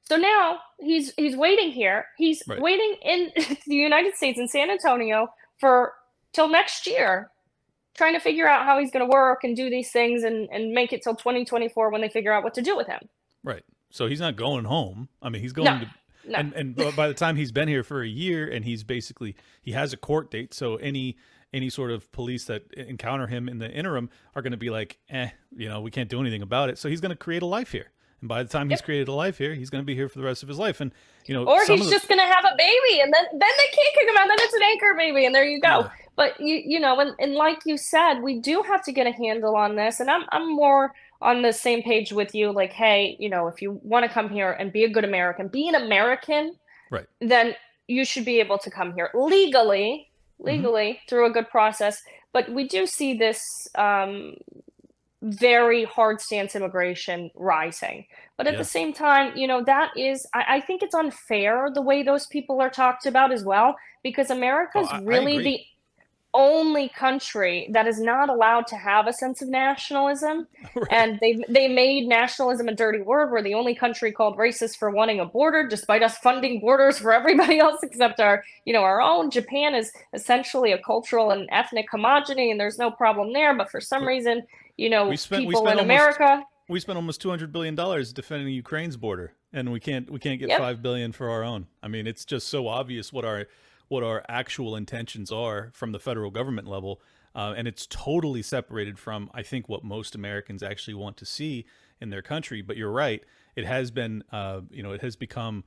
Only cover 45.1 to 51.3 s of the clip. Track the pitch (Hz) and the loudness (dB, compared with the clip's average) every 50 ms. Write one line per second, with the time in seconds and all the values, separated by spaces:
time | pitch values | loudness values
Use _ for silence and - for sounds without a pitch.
45.1 | 196 180 180 180 175 - 190 196 - 269 302 339 320 285 240 220 208 196 214 240 | 0 0 0 -2 -2 -4 -8 -6 -4 -4 -2 0 0 0 2 2 2 2 4 2
46.1 | 262 262 - - 302 302 302 320 359 - _ _ _ _ _ _ 127 - - - | 0 -2 -2 -2 -2 0 -2 -2 -6 -12 _ _ _ _ _ _ -10 -10 -10 -12
47.1 | _ _ 233 226 247 240 233 240 - - - _ _ _ _ - 247 262 269 - | _ _ 0 4 4 4 4 4 0 -6 -14 _ _ _ _ -4 -2 -2 -2 -2
48.1 | - 269 226 247 240 226 214 196 202 202 - 208 - 196 180 175 175 175 170 - | -4 -4 -4 0 2 2 2 2 0 -2 -4 -6 -8 -6 -6 -6 -4 -4 -4 -2
49.1 | - 233 269 311 381 392 392 311 262 247 226 214 202 190 202 220 269 311 - _ | 0 0 2 4 6 6 6 6 6 4 4 4 4 2 0 -2 -4 -6 -10 _
50.1 | _ _ _ _ _ - - 262 294 285 269 240 226 214 214 208 247 - - - | _ _ _ _ _ -10 -6 -4 -4 -2 0 0 0 0 0 -2 -4 -8 -8 -2
51.1 | 240 240 240 233 | 2 2 4 4